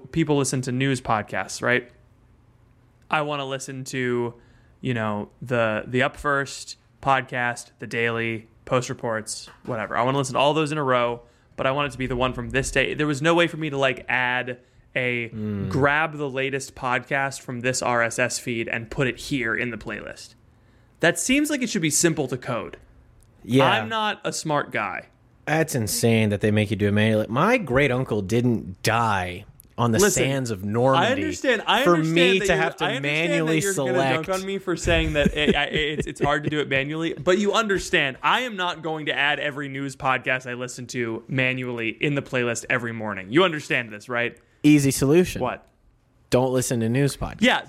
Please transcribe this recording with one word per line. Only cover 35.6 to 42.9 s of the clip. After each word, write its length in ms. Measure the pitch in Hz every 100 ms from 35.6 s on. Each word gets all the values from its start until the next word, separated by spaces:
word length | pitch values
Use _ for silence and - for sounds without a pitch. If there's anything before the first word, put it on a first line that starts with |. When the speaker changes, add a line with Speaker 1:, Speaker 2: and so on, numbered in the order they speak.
| 143
Speaker 1:
it's, 420 | 151 151 151 147
it's 140 | 143
hard 240 | 143 151 147
to 40 |
do 100 | 151
it 80 | 135
manually, 440 | 135 139 156 165
but 240 | - 143 190
you 120 | 202
understand 640 | 196 220 185 143 175 139 127
I 160 | 151 208
am 140 | 254 202
not 260 | 180 160
going 260 | 156 156 147
to 60 |
add 240 | 127 143 147
every 260 | 143 139 143
news 300 | 135 139 127
podcast 520 | 139 127 139 127 127
I 40 |
listen 340 | 120 123 - 120
to 360 | 123 117 113 -
manually 640 | 131 127 127 127 120 113
in 260 | - 151 143
the 60 |
playlist 420 | - 127 120 113 -
every 240 | 131 117